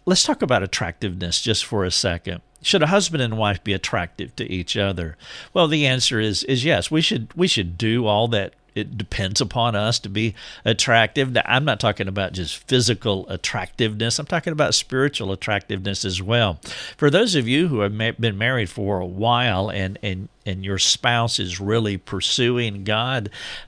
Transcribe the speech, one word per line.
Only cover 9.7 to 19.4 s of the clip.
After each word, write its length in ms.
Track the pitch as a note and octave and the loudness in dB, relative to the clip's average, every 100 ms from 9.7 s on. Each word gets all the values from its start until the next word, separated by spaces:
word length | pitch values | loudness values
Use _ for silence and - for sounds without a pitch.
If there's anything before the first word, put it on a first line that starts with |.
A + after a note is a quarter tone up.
| G#2 | 2
us 220 | G#2+ A#2 | 0 -2
to 100 | G2+ | -2
be 260 | G2+ A2+ - - - | -2 -2 -2 -16 -6
attractive. 680 | A2 A2+ - A2+ A2 C#3+ C3 | -2 0 6 6 6 2 2
Now, 100 | A#2+ - | 2 2
I'm 200 | B2+ D3 | 2 2
not 140 | G#2+ | 2
talking 280 | A2+ - F#2+ | 0 0 -4
about 260 | G2 F#2+ | -2 -4
just 220 | F2+ D#2+ - | -4 -6 -8
physical 720 | - B2+ A#2 G#2+ A2+ F#2+ - | 2 2 4 0 0 -2 -4
attractiveness. 920 | F#2+ - G#2+ F#2 - A2+ G#2+ A#2 - | -6 -4 -4 -8 -2 -2 -2 -4 -4
I'm 80 | C#3+ | -2
talking 260 | E3+ E3+ | -4 -2
about 220 | D3+ C#3+ - | 0 2 0
spiritual 560 | - C3 C#3+ - G2 | -2 0 0 0 -4
attractiveness 760 | F#2+ - G2+ - G2 G2 F#2+ G2 | -4 -2 -2 -2 -6 -4 -4 -4
as 160 | F#2 | -4
well. 380 | F#2+ A#2+ G#2 D#2 - - - - | 0 2 2 0 -8 -12 -12 2
For 140 | D3 | 4
those 240 | E3+ A#3 | 6 4
of 140 | E3 A#2 | 2 2
you 200 | C#3 F3 | 2 2
who 120 | A#2 | 2
have 120 | G2+ | 0
ma-, 200 | G#2+ A2+ - | 0 -2 0
been 200 | A#2 G2 | -2 0
married 320 | A#2 B2+ F#2+ | 0 0 -2
for 300 | - G2+ F#2+ | -4 -2 -2
a 80 | F2+ | -2
while 600 | F#2 A2+ A#2+ | 0 2 2